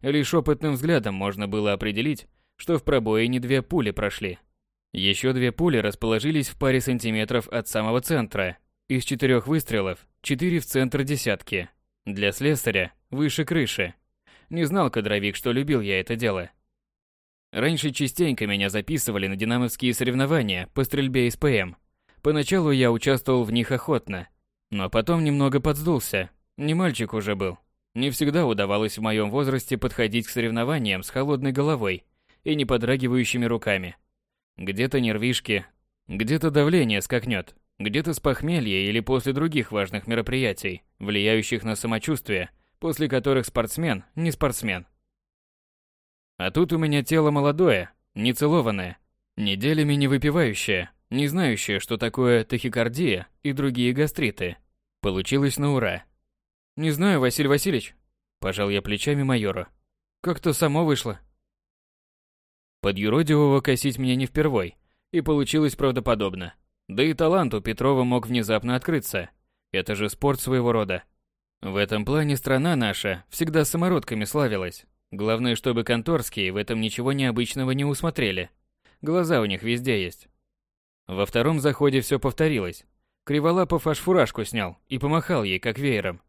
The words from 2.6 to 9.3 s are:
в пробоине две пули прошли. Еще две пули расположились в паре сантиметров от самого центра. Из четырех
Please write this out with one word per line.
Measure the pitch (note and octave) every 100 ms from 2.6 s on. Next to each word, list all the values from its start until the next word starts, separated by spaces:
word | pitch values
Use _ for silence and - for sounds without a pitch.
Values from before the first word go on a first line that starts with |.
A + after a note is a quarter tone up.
| - E3
в |
пробоине | - C#3 A2 A2 A#2 B2+
две | B2 C3+
пули | - E3+ G#2+
прошли. | F#2 G#2 - G2+ F2 _ _ _ _ _
Еще | - F#2+ F#2+ C3
две | B2+ B2
пули | A#2 E3+ C3
расположились | G#2 G2+ A2+ A2 B2 D#3 C3+
в | -
паре | C#3 C3
сантиметров | B2 B2 A2+ A2 G#2+ B2 A2
от | A#2 G#2+
самого | A2 G#2+ A#2+
центра. | B2 D#3+ A2 G#2 F#2 F2+ _ _ _
Из | C3
четырех | - B2 C3+